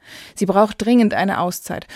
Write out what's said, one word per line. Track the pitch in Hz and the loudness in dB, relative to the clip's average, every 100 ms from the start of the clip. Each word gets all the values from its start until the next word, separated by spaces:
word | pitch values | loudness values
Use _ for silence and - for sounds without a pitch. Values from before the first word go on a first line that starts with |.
| - - - | -20 -20 -20
Sie | - | -4
braucht | 190 190 214 - | 0 2 2 0
dringend | 208 247 214 | 2 4 4
eine | - 190 - | 2 -2 -2
Auszeit | 175 - - 175 - | -4 -6 -10 -12 -12